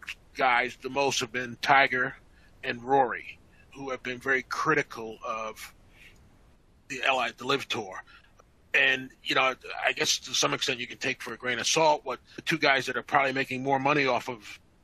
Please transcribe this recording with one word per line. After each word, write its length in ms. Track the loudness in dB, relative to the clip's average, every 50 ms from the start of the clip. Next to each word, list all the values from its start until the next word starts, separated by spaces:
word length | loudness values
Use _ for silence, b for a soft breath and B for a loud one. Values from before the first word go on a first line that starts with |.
| -8 -16 -16 -16 -18 -12 -4
guys 420 | 0 2 2 4 2 2 0 -4 -8
the 80 | -10 -6
most 320 | -2 0 0 2 0 0
have 100 | -2 -4
been 260 | -4 -6 -6 -8 -8 -2
Tiger 520 | 2 6 6 8 6 6 2 0 -2 -2 -4 -10 -18 -20 b b b b b b
and 220 | -6 -6 -6 -6 0
Rory, 540 | 2 4 4 4 4 0 -6 -10 -12 -16 -20 -20 -20 b b b b -14
who 160 | -12 -10 -8
have 140 | -8 -8 -6
been 140 | -8 -8 -4
very 260 | 0 0 0 0 0
critical 760 | -2 -4 -2 0 2 2 2 2 -2 -4 -12 -12 -12 -12 -10 -8
of 480 | -8 -6 -6 -6 -8 -10 -12 -16 -18 -18 -20 -20 -20 b b b b b b -20 -20 -20 _ _ -20 -20 _ _ _ _ _ _ -12
the 120 | -8 -2 0
L 140 | 0 2 2
I, 120 | 0 -2 -4 -4
the 80 | -2
liv 240 | -2 -2 -2 -2 -4
Tour. 340 | -6 -6 -6 -8 -10 -14 -14 b b b b b b b b _ _ _ _ _ 2
And, 380 | 4 4 4 2 0 -2 -8 -16 _ -6
you 120 | -2 2
know, 180 | 2 2 2 0 -2 -6 -12 -8 -4 -2
I 80 | -2 0
guess 240 | 0 0 0 0 -2
to 160 | -4 -4 0
some 200 | 0 2 2 0
extent 260 | 0 -2 -2 -4 -4
you 80 | -6 -8
can 100 | -10 -6
take 240 | -4 -4 -4 -6
for 120 | -8 -10 -10
a 40 | -8
grain 220 | -6 -4 -4 -2
of 80 | 0 0
salt 340 | 2 4 4 4 4 2 0
what 160 | -6 -8 -8 _ -14 -16
the 60 | -10
two 160 | -4 -2 0 2
guys 280 | 4 4 4 4 2 -2
that 100 | -4 -6
are 60 | -2
probably 280 | 0 2 2 2 2
making 320 | 0 -2 -2 -2 -4 -4 0
more 160 | 0 2 2
money 280 | 4 4 4 4 4 2
off 200 | 2 0 -2 -4
of 320 | -10 -10 -12 -18 -18 -20 _ _ _ _